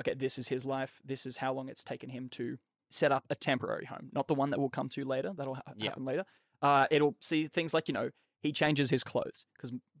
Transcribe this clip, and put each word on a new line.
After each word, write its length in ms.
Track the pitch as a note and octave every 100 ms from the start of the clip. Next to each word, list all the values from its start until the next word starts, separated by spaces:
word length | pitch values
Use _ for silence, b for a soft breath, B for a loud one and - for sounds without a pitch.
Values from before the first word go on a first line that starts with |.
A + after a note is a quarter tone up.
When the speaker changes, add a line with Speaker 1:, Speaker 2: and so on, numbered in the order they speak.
Speaker 1:
okay, 120 | - C3
this 220 | C3 -
is 80 | A#2
his 180 | C3+ C3+
life. 360 | C3+ C3+ -
This 220 | C3+ C3+ C3
is 120 | -
how 160 | C3
long 140 | C3 C3+
it's 140 | -
taken 260 | - B2 B2+
him 200 | B2+ B2+
to 280 | - A#2+ C3 _ _ -
set 220 | - D3
up 140 | C3 -
a 60 | -
temporary 500 | - B2+ - - -
home, 240 | - C3+
not 140 | C#3 C3+
the 60 |
one 160 | C#3 C#3
that 80 | C#3
we'll 100 | C3
come 200 | - C3+
to 140 | - C3+
later. 280 | C3 F3+ F3
That'll 200 | C3+ C3
ha- 180 | - G#2+
Speaker 2:
Yep. 140 | A2
Speaker 1:
happen 160 | - C3
later. 200 | D3+ F#3+ b b b
Uh, 260 | C#3+ C#3+ C3+
it'll 260 | D3+ D3 -
see 260 | - D#3 D#3
things 260 | F3+ E3
like, 140 | D#3+ -
you 60 |
know, 160 | A2 A#2+ - _ _
he 100 | D3+
changes 360 | C#3+ D3+ C#3+ C3+
his 140 | C3
clothes 420 | - A#2+ - - - _
'cause 120 | B2 B2 - D3+